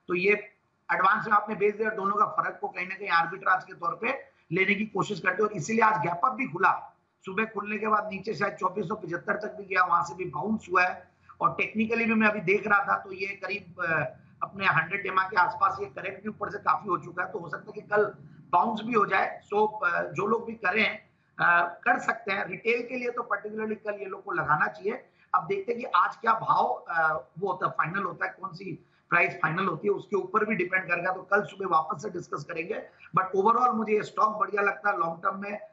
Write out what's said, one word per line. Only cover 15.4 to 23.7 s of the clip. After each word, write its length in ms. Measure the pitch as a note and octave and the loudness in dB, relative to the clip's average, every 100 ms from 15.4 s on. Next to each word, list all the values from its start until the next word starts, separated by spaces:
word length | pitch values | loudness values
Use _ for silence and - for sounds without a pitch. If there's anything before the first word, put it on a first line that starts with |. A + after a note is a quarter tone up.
| F3 - G3 F#3+ | 2 2 0 0
ये 60 | G3+ | -8
करेक्ट 360 | - F3+ F#3+ | -8 -10 -8
भी 60 | G#3 | -10
ऊपर 220 | G#3+ G3+ | -8 -8
से 80 | G3 | -4
काफी 300 | E3+ D#3 G3+ | -2 -2 -2
हो 100 | E3+ | -4
चुका 260 | C#3+ E3 | -4 -8
है, 80 | F#3+ | -6
तो 60 | G#3 | -6
हो 100 | E3+ | -10
सकता 240 | - - G#2+ | -12 -12 -16
है 60 | |
कि 60 | - | -2
कल 160 | G#2 G#2 - - - - | 0 0 -2 -20 -20 0
bounce 280 | - A#3 A3 | 2 2 -2
भी 80 | A3 | 0
हो 140 | A3+ F#3+ | 2 4
जाए। 340 | F#3+ - - - | 2 0 -4 -2
So, 140 | G3+ G#3+ G#3+ | 2 2 2
अ, 180 | F3 E3+ | -2 0
जो 240 | F3 D#3 G3+ | -2 -2 0
लोग 200 | A3+ A3 | 0 -2
भी 60 | |
करें, 460 | A3 F#3 G#3 G3 - - _ _ - | -4 -2 2 0 -2 -14 _ _ 0
अ, 400 | E3 F3 F3 - | 4 4 2 -2
कर 140 | - C4 | 0 2
सकते 340 | - - - | 2 -2 -2
हैं। 160 | G3 F3+ | -4 -4
Retail 340 | F#3 A3+ A#3+ | -4 0 0
के 140 | A#3 B3+ | -2 -4
लिए 140 | A#3+ | -4
तो 120 | A#3+ | -6
पर्टिकुलरली 520 | - G3+ G#3 A3 G#3+ | -2 -4 -4 -6 -4